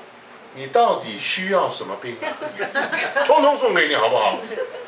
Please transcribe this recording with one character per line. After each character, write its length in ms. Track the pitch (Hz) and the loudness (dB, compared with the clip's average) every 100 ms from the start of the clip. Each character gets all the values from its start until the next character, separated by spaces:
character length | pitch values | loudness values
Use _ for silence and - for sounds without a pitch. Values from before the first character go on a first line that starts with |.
| - - - - - | -16 -20 -20 -20 -20
，“你 140 | 131 135 | -14 0
到 320 | 233 233 180 | 4 4 2
底 180 | 113 101 | -4 -6
需 320 | - - 190 | -4 -4 0
要 240 | - 160 | 0 0
什 120 | - 107 | -4 -8
么 120 | 98 | -10
病 140 | 123 - | -10 -8
啊？ 80 | 302 302 302 - 392 277 | -8 -8 -10 -8 -6 -4
<laughs> 480 | - 320 - 277 285 | -4 -4 -2 0 4
通 160 | - | 6
通 160 | 285 285 | 6 4
送 160 | 247 | 2
给 140 | 175 151 | 2 2
你 80 | 131 | 2
好 140 | 113 | 2
不 60 | 123 | 2
好？ 220 | 104 - - - - - | 2 0 -6 -8 -8 -10